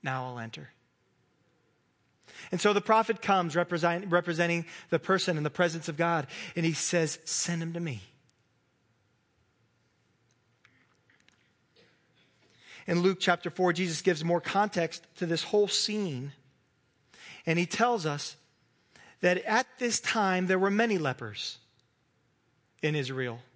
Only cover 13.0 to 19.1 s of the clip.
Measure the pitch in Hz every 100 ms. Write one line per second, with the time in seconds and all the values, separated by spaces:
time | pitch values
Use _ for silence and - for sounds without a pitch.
13 | 180 185 - 175 175 - 185 170 180 156
14 | - 165 165 170 - 196 208 185 165 -
15 | _ - 175 160 - 208 202 - - 214
16 | 196 131 139 - _ _ _ _ _ _
17 | _ - - - - 165 175 - 240 233
18 | 156 147 - - _ _ _ _ _ -
19 | -